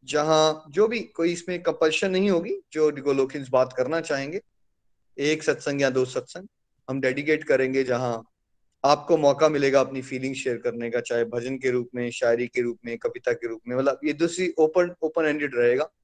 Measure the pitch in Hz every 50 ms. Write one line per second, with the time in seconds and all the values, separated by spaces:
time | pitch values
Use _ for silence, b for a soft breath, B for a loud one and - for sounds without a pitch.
0 | _ 131 143 151 147 156 156 156 156 156 156 156 - 156 139 170 214 226 240 226
1 | - - _ - 165 175 170 170 - - 180 170 175 170 160 160 165 160 156 -
2 | - 196 185 185 196 208 190 165 175 233 392 403 _ _ - 156 156 151 147 143
3 | 131 143 139 135 135 131 135 151 135 127 127 127 131 127 - - 127 127 160 165
4 | 160 - 151 139 139 139 160 208 _ _ _ _ _ _ _ _ _ _ _ _
5 | _ _ _ - 139 147 156 156 156 - 147 - - 151 143 139 139 135 127 131
6 | 127 127 - 131 117 - - 175 190 - _ _ _ _ _ _ _ - 131 135
7 | 131 131 131 143 147 147 156 151 - - 147 131 135 131 131 135 135 131 127 120
8 | 127 123 117 113 - _ _ _ _ _ _ _ _ _ _ _ - 139 147 147
9 | 143 - 175 156 151 143 139 - 156 156 156 143 143 139 135 139 131 131 135 135
10 | 127 - 135 127 131 135 135 127 - 131 120 113 110 123 113 117 120 117 113 120
11 | 117 - 120 117 117 113 117 120 117 127 135 131 127 131 123 123 120 120 - 123
12 | 120 120 113 - 127 117 117 117 123 120 _ 127 123 120 117 _ _ 120 117 117
13 | - 120 117 117 _ 127 120 113 117 117 113 110 _ 120 123 127 135 139 131 -
14 | 143 151 147 147 165 170 170 180 185 175 165 - 156 156 156 185 180 175 175 _
15 | - 156 156 165 160 151 147 151 147 143 131 120 120 120 123 131 151 - _ _